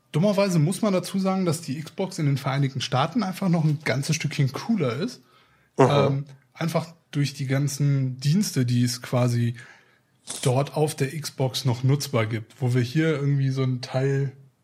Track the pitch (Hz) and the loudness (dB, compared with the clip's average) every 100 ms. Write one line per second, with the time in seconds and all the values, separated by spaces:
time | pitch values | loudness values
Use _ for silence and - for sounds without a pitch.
0 | _ 151 202 196 202 175 151 196 214 185 | _ 0 2 2 2 4 2 2 0 0
1 | 180 196 190 190 180 156 - 139 151 - | 0 -2 0 0 0 -2 -4 -8 -8 -6
2 | 190 - 147 139 139 135 135 131 - 127 | -6 -2 0 0 0 0 0 -2 -2 0
3 | 143 247 190 180 196 170 156 147 - 123 | 0 0 -2 -2 0 2 2 0 0 -2
4 | 143 156 139 - 139 - - 220 131 117 | 0 -2 -2 0 0 -2 -2 0 0 -2
5 | 185 - _ _ _ _ _ - 131 143 | -6 -8 _ _ _ _ _ 2 4 4
6 | 139 139 - - _ - 165 165 - - | 2 0 -6 -14 _ -6 -2 -2 -4 -12
7 | _ 147 143 - 131 135 143 - 143 139 | _ -2 -2 -4 -2 0 0 0 2 2
8 | 131 127 139 175 208 135 123 120 123 - | 0 -2 2 2 2 0 2 2 2 -2
9 | - 127 123 120 117 117 - - _ _ | -4 0 2 2 0 -4 -12 -20 _ _
10 | _ _ - - 143 123 147 - 151 - | _ _ -14 -4 0 0 0 0 -2 0
11 | 131 151 143 - 131 - 135 123 131 143 | -4 -4 -8 -4 -2 0 -2 2 2 2
12 | - 120 110 113 113 - 127 127 123 151 | 0 -2 0 -4 -8 -4 0 0 0 2
13 | 160 143 143 143 135 131 131 127 123 131 | 2 2 0 2 0 0 0 -2 -4 -2
14 | 135 139 139 - - _ | 0 0 -2 -6 -20 _